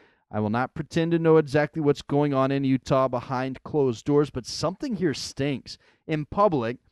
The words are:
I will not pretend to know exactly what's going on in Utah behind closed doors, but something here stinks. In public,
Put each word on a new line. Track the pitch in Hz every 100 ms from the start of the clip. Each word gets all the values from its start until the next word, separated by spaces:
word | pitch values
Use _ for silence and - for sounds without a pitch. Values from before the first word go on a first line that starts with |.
| _ _ _
I | 107
will | 104
not | 113 131
pretend | 160 151 165 165
to | 170
know | 165 160
exactly | 151 147 147 160
what's | 143 139
going | - 143 147
on | 135 135
in | 139
Utah | 135 131 - 135 131
behind | 123 - 127 131 127
closed | - 151 135 110 -
doors, | 147 147
but | 127 -
something | - 156 190 285 190
here | 175
stinks. | 120 - - 139 131 - - _ _ -
In | 156 143
public, | 202 208 147 113 131 _